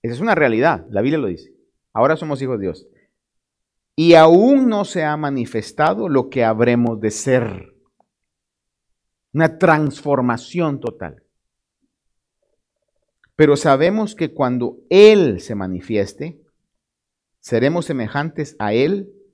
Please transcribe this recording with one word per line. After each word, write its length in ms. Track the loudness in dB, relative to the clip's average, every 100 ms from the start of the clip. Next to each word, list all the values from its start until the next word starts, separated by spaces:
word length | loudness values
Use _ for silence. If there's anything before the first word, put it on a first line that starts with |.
Esa 120 | -10
es 60 | -6
una 160 | -2 0
realidad, 500 | 2 2 0 -2 -4
la 100 | -4
Biblia 180 | -2 -2
lo 80 | -4
dice. 260 | -8 -16 _ _ _ _
Ahora 240 | 0 0 0
somos 240 | -4 -8
hijos 180 | -6 -6
de 60 | -8
Dios. 200 | -10 _ _ _ _ _ _ _ _ _ _ _ 0
Y 180 | 6
aún 540 | 8 8 6 6 4 2
no 160 | -2
se 180 | -4 -4
ha 140 | -4 -4
manifestado 920 | -4 -4 -4 -6 -8 -2 0 0 -2
lo 200 | -2 -2
que 160 | -2
habremos 560 | 0 2 0 2 -2 -2
de 100 | -6
ser. 640 | -6 -2 0 -2 -10 -18 _ _ _ _ _ _ _ _ _ _ _ _ _ _ _ _
Una 240 | -2 -2 2
transformación 1200 | 2 2 0 -4 -4 -2 0 -4 -6 -6 -4 -6
total. 440 | -10 -12 -16 -18 _ _ _ _ _ _ _ _ _ _ _ _ _ _ _ _ _ _ _ _ _
Pero 220 | 0 2 2
sabemos 580 | 2 2 2 -2 -6
que 200 | -6 -8
cuando 440 | -4 -4 -2 -6 -8 _
Él 500 | 6 8 6 2 -2
se 140 | -8
manifieste, 880 | -8 -8 -8 -4 -4 -4 -8 -16 -16 _ _ _ _ _ _ _ _ _ _
seremos 460 | -6 -2 0 -2 -6
semejantes 720 | -8 -6 -6 -8 -10 -12 -8
a 160 | -4
Él 380 | 0 0 -2 -8 _ _